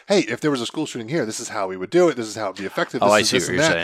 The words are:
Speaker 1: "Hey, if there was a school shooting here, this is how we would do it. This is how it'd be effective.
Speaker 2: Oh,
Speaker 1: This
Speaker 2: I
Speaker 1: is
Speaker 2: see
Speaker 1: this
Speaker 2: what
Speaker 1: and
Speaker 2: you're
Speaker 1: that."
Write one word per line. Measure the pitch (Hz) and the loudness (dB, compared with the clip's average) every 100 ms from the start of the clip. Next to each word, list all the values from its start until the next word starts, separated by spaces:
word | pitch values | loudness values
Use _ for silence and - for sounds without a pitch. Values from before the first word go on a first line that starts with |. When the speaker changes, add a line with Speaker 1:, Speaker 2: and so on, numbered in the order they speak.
| - | 0
Speaker 1:
"Hey, | 202 117 | 0 0
if | 120 | -2
there | 156 | -2
was | 135 | -2
a | 117 | -4
school | - 151 | -6 -6
shooting | 127 113 | -8 -6
here, | 165 110 | -4 -4
this | 107 | -6
is | 117 | -8
how | 107 95 | -6 -6
we | 92 | -6
would | 92 | 0
do | 175 175 | 4 4
it. | 123 | 2
This | 110 | -6
is | 107 | -6
how | 104 | -6
it'd | 92 | -6
be | 95 | -8
effective. | - 175 131 | -4 -4 2
Speaker 2:
Oh, | 104 | 4
Speaker 1:
This | |
Speaker 2:
I | 107 | 6
Speaker 1:
is | - | 4
Speaker 2:
see | - | 0
Speaker 1:
this | 85 | 0
Speaker 2:
what | |
Speaker 1:
and | 90 | 0
Speaker 2:
you're | 160 | 0
Speaker 1:
that." | 85 | 0